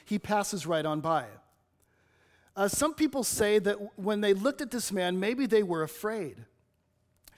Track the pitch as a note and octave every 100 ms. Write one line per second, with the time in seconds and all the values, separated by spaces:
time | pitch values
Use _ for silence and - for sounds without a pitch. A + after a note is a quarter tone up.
0 | - G#3 - G#3 G3 G3 D3+ D#3+ D#3 D3+
1 | D#3+ D#3 A2+ F2+ _ _ _ _ _ _
2 | _ _ _ _ _ F#3+ G3+ - D4+ D4+
3 | D4+ C4+ G#3+ - G#3 G#3 F#3+ G#3 G3+ -
4 | G3 G#3 G#3 G3 B3+ C#4 B3+ B3 - G3+
5 | F3+ F#3 G3+ B3 B3 G#3+ F#3+ E3 D3+ -
6 | G#3 A3 D3 G2 - _ _ _ _ _
7 | _ _ -